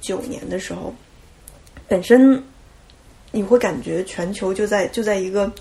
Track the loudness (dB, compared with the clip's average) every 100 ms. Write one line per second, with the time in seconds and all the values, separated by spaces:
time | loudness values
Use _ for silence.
0 | -8 -8 -8 -12 -8 -8 -8 -10 -12 -14
1 | -20 -20 -20 -20 -20 -20 -20 -20 -2 -2
2 | 6 8 8 6 -2 -20 -20 -20 -20 -20
3 | -20 -20 -8 -6 2 2 2 -4 -6 -6
4 | -6 -6 -8 -4 -4 -2 0 0 -2 -2
5 | -2 -2 -2 -2 -2 -6